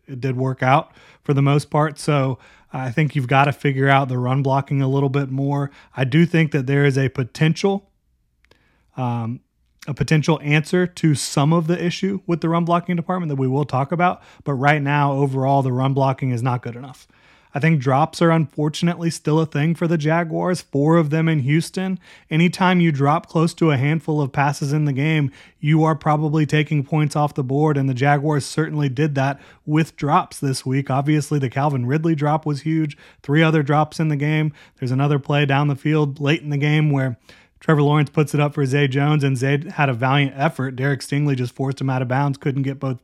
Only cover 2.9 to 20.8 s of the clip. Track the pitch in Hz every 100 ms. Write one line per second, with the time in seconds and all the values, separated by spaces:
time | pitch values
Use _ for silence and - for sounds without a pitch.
2.9 | 120 151 147 123 135 143 135 147 135 139
3.9 | 139 135 127 123 131 135 135 135 139 135
4.9 | 139 139 139 139 131 139 143 139 - -
5.9 | - 131 147 170 165 156 147 127 143 143
6.9 | 131 135 - 123 - 160 160 196 196 -
7.9 | _ _ _ _ _ _ _ _ _ _
8.9 | - 127 120 113 127 _ _ _ _ -
9.9 | 135 139 156 139 151 147 151 147 180 180
10.9 | - 165 143 - - 147 170 160 175 175
11.9 | - 190 196 - 170 165 170 170 170 170
12.9 | 175 165 185 165 139 131 135 143 127 135
13.9 | 170 180 180 - - - 135 143 151 139
14.9 | 147 143 139 139 135 135 139 131 123 135
15.9 | 135 135 135 131 120 127 123 123 113 135
16.9 | - _ _ _ _ _ 143 156 160 127
17.9 | 131 160 - 170 165 151 - 151 - 170
18.9 | 170 165 - - 156 156 143 156 160 170
19.9 | 170 147 165 170 165 175 175 - 139